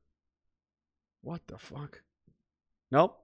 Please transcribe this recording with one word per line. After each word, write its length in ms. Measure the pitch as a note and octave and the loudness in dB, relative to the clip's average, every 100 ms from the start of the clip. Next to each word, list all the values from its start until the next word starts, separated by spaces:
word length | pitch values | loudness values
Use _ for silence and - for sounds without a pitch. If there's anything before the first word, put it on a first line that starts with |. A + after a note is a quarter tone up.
| _ _ _ _ _ _ _ _ _ _ _ _ | _ _ _ _ _ _ _ _ _ _ _ _
What 260 | B2+ E3+ - | -12 -12 -12
the 100 | F#2+ | -16
fuck? 440 | - C3+ D3 - - _ - - _ _ _ _ - | -14 -12 -12 -14 -20 _ -20 -20 _ _ _ _ 2
Nope. 260 | C3+ F3 - | 6 6 4